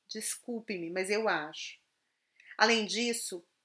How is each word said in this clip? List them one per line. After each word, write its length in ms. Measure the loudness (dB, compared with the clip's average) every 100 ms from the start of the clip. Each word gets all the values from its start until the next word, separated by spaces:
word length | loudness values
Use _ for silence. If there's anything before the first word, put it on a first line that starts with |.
| -14
Desculpe-me, 840 | -6 -4 -4 -4 -6 -4 -6 -4
mas 200 | -2 0
eu 180 | 2 2
acho. 500 | 2 -2 -8 -12 -14 _ _ _ _ _ _ -12 4
Além 280 | 4 6 2
disso, 580 | 0 0 0 -2 -6 -12 _